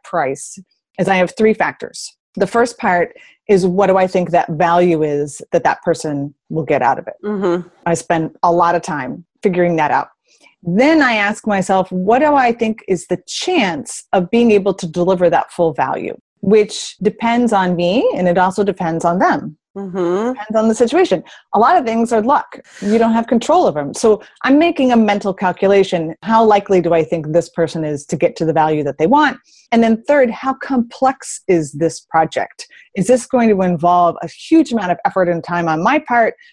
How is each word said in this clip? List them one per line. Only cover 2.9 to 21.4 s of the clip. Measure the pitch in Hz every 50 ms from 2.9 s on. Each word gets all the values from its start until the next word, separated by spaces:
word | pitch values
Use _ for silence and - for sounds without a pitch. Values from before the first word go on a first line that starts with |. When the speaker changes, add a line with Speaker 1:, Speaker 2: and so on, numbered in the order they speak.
| 180 175 170 - - - - _ _ _ _ -
Speaker 1:
is | 208 190 180
what | 185 175 190 202
do | 180 190
I | 190 185 185
think | - 190 180 - 160
that | 170 - -
value | 170 147 180 170 170 175 180 180 165 156 156
is | 151 147 143 147 147 - - - - -
that | 170 165
that | 160 - - -
person | 180 165 - - 156 147 143 139 143 143 _ _ -
will | 160 156 151
get | 131 151 135 127
out | 117 110 -
of | -
it? | - - _ -
Speaker 2:
Mm-hmm. | 208 214 196 196 180 170 180 170 - _ _ -
Speaker 1:
I | 170 170
spend | 165 - - 175 160 160 156 - - -
a | 175
lot | 165 175 175 170 170
of | 170 -
time | - 160 147 131 127 - 175 170 _ _ _ -
figuring | 208 175 180 175 175 170
that | 160 151 143 123
out. | 135 - - _ _ _ _ _ _ _ _ _ _ -
Then | 170 175 202 254 294 330 320
I | 285 247 233
ask | 214 202 202 214 - -
myself, | 226 208 196 180 - 190 190 180 185
what | 185 185 180 196 226 262
do | 302 302 294
I | 277 254 240 240
think | 240 226 220 220 - -
is | - 190 170 -
the | - 180 175 -
chance | - - - - - 370 339 226 185 165 147 - - - - - - -
of | 196 180 175
being | - 233 240 233
able | 214 202 190 202 190
to | - -
deliver | 170 156 175 175 180 190 180 180 170
that | 170 160 - -
full | - - 175 165 147
value? | - 139 131 - - - - - - _ _ _ - -
Which | 190 208 214 208 - - - - - - -
depends | 190 208 208 - - 233 233 240 247 226 220
on | 196 185 180 180
me, | 165 175 175 190 247 381 508 440
and | - 180 180
it | 175
also | 185 180 185 185 - 202
depends | 196 185 - 185 165 165 160 160
on | 170 170 185
them. | 240 359 - 143 - 151 151 _ _ _ -
Speaker 2:
Mm-hmm. | 196 196 190 175 190 180 170 175 196 220 240 254
Speaker 1:
Depends | 262 208 214 214
on | 220 220 226
the | 220
situation. | - 247 226 277 339 381 - 196 165 - - - -